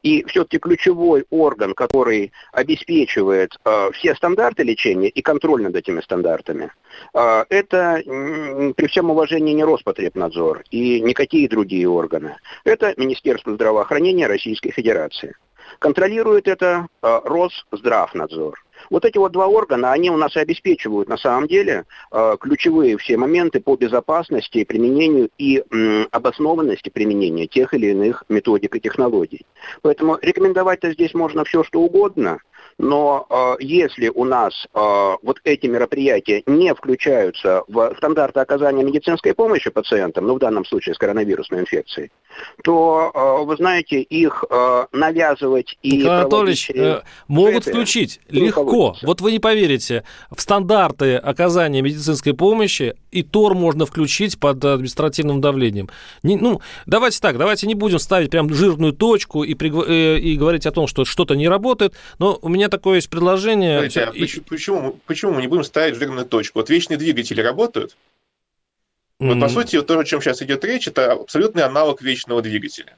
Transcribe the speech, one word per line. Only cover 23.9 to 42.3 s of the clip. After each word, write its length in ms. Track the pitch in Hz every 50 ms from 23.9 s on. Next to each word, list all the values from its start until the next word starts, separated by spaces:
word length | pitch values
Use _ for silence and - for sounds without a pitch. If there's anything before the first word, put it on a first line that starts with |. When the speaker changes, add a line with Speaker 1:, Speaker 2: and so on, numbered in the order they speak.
| 117 123 - - 156 170 170 - 151 117 - - - 117 101
Speaker 1:
применению 640 | - - 113 117 123 135 147 160 156 156 135 117 110 _
и, 260 | - 143 139 135 135 - _
м, 360 | - 113 110 110 107 107 110 110
обоснованности 800 | - 117 120 127 113 - 151 156 165 165 156 131 98 - - 95
применения 580 | _ 104 104 107 101 101 98 87 80 82 82
тех 260 | 78 - 127 - - -
или 140 | 127 110 101
иных 320 | 101 98 101 110 120 - - _
методик 460 | 107 107 - 120 107 98 101 101 -
и 40 | 110
технологий. 640 | - 110 - - 127 123 113 98 82 - - - - _ _ _ - - - -
Поэтому 360 | - 151 147 147 156 160 160 -
рекомендовать-то 680 | - 175 175 185 190 190 185 185 185 185 185 180 - 170
здесь 220 | 160 - 170 160 -
можно 300 | 170 165 151 151 156 147
все, 180 | - - 165 156
что 160 | - - 165
угодно, 580 | 170 170 175 196 202 202 196 156 117 87 80 - _ _ _ - - - _ -
но, 460 | - 131 147 147 147 143 139 139 - _
э, 260 | 120 127 127 127 127 127 135
если 460 | 135 160 180 170 135 - - 117 113
у 160 | - 117 123
нас, 280 | 131 127 123 110 95 - - - - _
э, 400 | 107 107 104 101 101 101 98 92 -
вот 180 | - 120 131 - _
эти 240 | 156 147 - -
мероприятия 760 | 127 120 120 123 - - 139 135 139 120 98 - - 104 104 -
не 260 | - 139 160 185 180 143
включаются 880 | - - 131 127 - - 151 135 117 101 90 - - - 95 92 92 -
в 260 | - 104 117 113 117 -
стандарты 420 | - - 151 156 156 143 135 - 139
оказания 440 | 131 - 143 139 147 143 139 135 131
медицинской 500 | 139 139 151 - - 170 - - - -
помощи 360 | - 226 226 208 202 - -
пациентам, 560 | - 110 104 - 117 104 95 85 - 92 90
ну, 80 | 110 131
в 40 | 131
данном 260 | 135 117 107 104 90
случае 300 | - - 98 - 95 80
с 20 |
коронавирусной 640 | - - 101 104 110 107 104 95 78 - - 92 90
инфекцией, 500 | 90 - - 78 - - - - 73 71 _ _ _ _